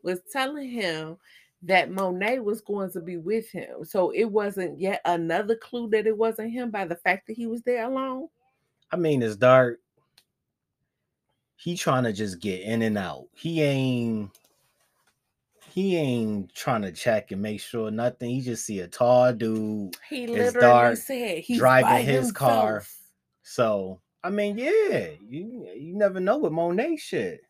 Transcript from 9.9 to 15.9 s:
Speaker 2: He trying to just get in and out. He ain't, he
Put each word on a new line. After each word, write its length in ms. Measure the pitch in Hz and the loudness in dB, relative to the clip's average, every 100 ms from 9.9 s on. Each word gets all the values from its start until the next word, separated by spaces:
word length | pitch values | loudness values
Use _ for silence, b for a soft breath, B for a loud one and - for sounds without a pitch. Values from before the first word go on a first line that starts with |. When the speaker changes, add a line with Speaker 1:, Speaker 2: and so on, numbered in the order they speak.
| _ _ _ _ _ _ _ _ _ _ _ _ _ _ _ _ _ | _ _ _ _ _ _ _ _ _ _ _ _ _ _ _ _ _
Speaker 2:
He 220 | - 175 | -8 -4
trying 260 | - 123 120 | 0 2 0
to 80 | |
just 280 | 101 107 90 | -2 -6 -4
get 200 | 107 92 | -6 -6
in 200 | 98 113 | -2 0
and 160 | 113 104 | 0 0
out. 300 | 90 67 - | -4 -8 -16
He 280 | _ 160 165 | _ -6 0
ain't, 680 | 147 135 131 123 117 110 101 _ _ _ _ _ _ _ _ _ _ _ _ _ - | 0 2 0 0 -2 -4 -6 _ _ _ _ _ _ _ _ _ _ _ _ _ -12
he 260 | - 196 | -4 0